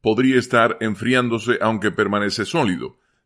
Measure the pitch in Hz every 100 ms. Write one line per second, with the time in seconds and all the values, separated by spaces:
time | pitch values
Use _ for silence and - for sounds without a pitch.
0 | 110 110 131 131 120 120 113 113 113 101
1 | 117 127 123 117 107 120 110 110 104 85
2 | 101 104 101 104 101 170 117 90 62 -
3 | _ _